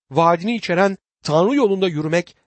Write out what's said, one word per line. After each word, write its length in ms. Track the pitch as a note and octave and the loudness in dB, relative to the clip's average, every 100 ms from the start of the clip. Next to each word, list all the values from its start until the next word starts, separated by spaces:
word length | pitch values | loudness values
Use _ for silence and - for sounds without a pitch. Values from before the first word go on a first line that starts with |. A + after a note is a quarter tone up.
| _ | _
vaadini 460 | C3+ E3 E3+ G3 A#3 | 0 2 2 -2 -6
içeren 420 | - F3 G3 F#3+ _ _ | -4 0 0 -2 _ _
Tanrı 340 | - D3+ G3 C#4+ | -2 2 2 2
yolunda 320 | A3 G3 F#3+ | 2 0 -2
yürümek 480 | D3+ D#3 E3+ F3 _ | -2 -2 -2 -4 _